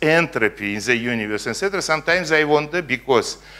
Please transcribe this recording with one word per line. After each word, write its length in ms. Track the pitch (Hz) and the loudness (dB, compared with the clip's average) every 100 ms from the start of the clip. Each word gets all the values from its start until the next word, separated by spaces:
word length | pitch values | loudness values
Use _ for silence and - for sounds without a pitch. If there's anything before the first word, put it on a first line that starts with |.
entropy 760 | 156 165 165 123 107 - 101 104 | 2 2 2 0 -2 -2 -6 -4
in 60 | |
the 160 | 107 120 | 0 0
universe, 500 | 120 117 107 107 120 | 0 -4 -2 -4 -4
et 60 | |
cetera, 280 | 113 196 190 | -4 -4 -4
sometimes 520 | 160 156 165 180 160 | -2 -2 0 0 2
I 100 | 156 | 2
wonder, 380 | 147 147 151 175 | 4 2 2 -6
because 560 | 147 123 - 120 - - - - | -4 -4 2 2 2 -8 -16 -20